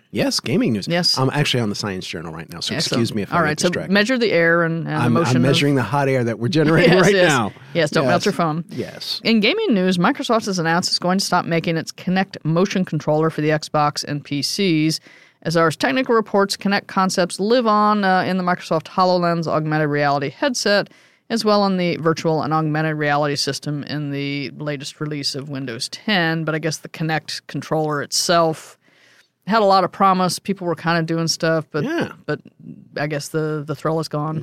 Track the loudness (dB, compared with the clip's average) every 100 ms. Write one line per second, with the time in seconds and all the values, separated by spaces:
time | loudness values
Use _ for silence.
0 | _ -4 -2 -2 -2 0 2 0 -2 -2
1 | 0 2 0 2 0 0 -2 -4 -6 -6
2 | -8 -10 -10 -12 -12 -10 -6 -4 -2 -2
3 | -2 -2 -2 0 0 0 -2 -2 0 2
4 | 2 2 2 2 4 2 0 -2 -4 -2
5 | 2 2 2 2 4 4 2 2 0 0
6 | 0 0 0 -2 0 2 4 6 6 6
7 | 6 6 4 4 0 -6 -8 -2 0 2
8 | 2 2 0 0 -2 -2 -6 -8 -10 -10
9 | -8 -4 2 2 2 0 2 2 2 2
10 | 2 0 0 -2 0 -2 0 0 0 -2
11 | 0 0 0 0 0 -2 0 -4 -4 -8
12 | -2 0 -2 -4 -2 0 2 0 -2 -2
13 | 0 2 0 0 0 0 0 0 0 0
14 | -6 -8 -6 -6 -4 -2 0 2 0 -2
15 | -8 -20 -20 _ -2 2 2 2 -2 0
16 | 2 0 2 0 0 0 0 -2 -2 0
17 | 0 2 -2 -2 0 2 4 4 4 2
18 | 2 2 2 0 0 -2 -2 -4 -2 0
19 | 2 4 2 0 0 -2 0 0 0 0
20 | 2 0 -2 -2 -2 0 0 0 0 _
21 | _ _ -6 -2 2 2 2 2 0 0
22 | 0 0 0 -2 0 0 0 0 -2 -2
23 | 0 2 0 -2 -4 -4 -6 -6 -6 -6
24 | -4 -4 -4 -4 -6 -8 -8 -6 -8 -8
25 | -6 -4 -6 -6 -8 -8 -8 -8 -8 -8
26 | -2 2 2 0 -2 -2 -4 -6 -12 -6
27 | -4 -4 -4 -14 -10 -10 -4 -2 -2 -2
28 | -4 -4 2 4 4 0 -10 -20 _ _
29 | _ _ _ _ -2 2 6 4 4 2
30 | 4 4 2 -2 -6 -4 -2 -2 0 0
31 | 0 0 -2 0 0 0 -2 -4 -2 -2
32 | -4 -8 -8 -8 -8 _ -20 -20 -12 -6
33 | -4 -4 -4 -4 -2 -4 -6 -4 -2 -2
34 | -2 -4 -4 -4